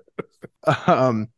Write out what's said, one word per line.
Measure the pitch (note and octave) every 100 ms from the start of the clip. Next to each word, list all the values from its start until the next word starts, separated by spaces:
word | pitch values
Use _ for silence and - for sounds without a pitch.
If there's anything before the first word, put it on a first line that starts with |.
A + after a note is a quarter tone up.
| _ - - _ - _ - C3+ -
Um, | D3 C3 A2 G#2+